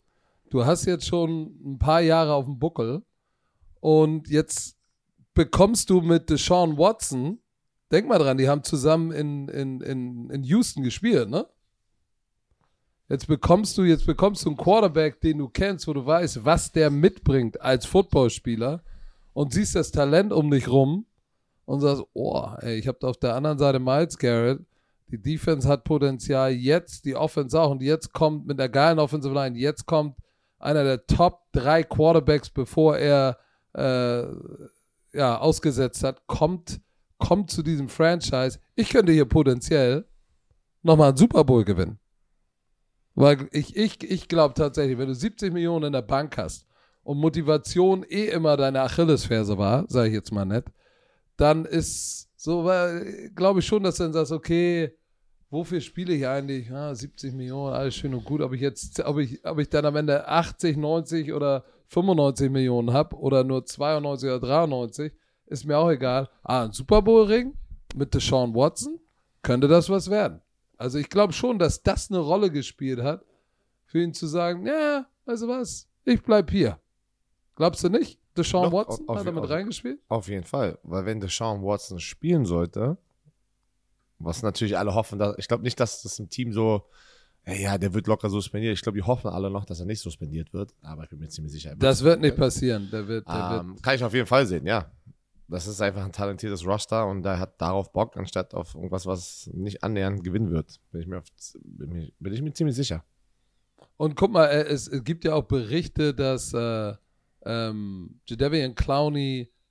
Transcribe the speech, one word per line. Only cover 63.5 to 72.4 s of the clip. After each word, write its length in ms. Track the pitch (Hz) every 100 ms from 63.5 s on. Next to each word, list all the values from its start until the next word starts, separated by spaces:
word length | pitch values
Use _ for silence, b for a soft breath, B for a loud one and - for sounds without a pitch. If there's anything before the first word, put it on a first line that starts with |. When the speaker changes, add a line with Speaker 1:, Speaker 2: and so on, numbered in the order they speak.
| 131
Speaker 1:
zweiundneunzig 640 | - - 143 156 147 135 131
oder 100 | 127
dreiundneunzig, 760 | 123 151 165 127 120 127 151 - _ _ -
ist 180 | 135
mir 120 | 147 147
auch 140 | 170
egal. 380 | 139 127 131 135 _
Ah, 220 | - 127 113
ein 60 |
Super 300 | 104 123 208
Bowl 220 | 208 226
Ring 300 | 208 220 254 - - - - -
mit 180 | 139
Deshaun 400 | 135 - 131 123
Watson, 460 | 113 147 - 277 330 _ _ _ _
könnte 240 | - 123 143
das 240 | 170 175
was 180 | 196 175
werden. 320 | 208 170 85 _ _ _ -
Also 220 | 127 143
ich 100 | 143
glaub 260 | 202 202
schon, 240 | 151 247 220
dass 240 | 165 -
das 260 | - 196 -
eine 120 | 185
Rolle 320 | 147 190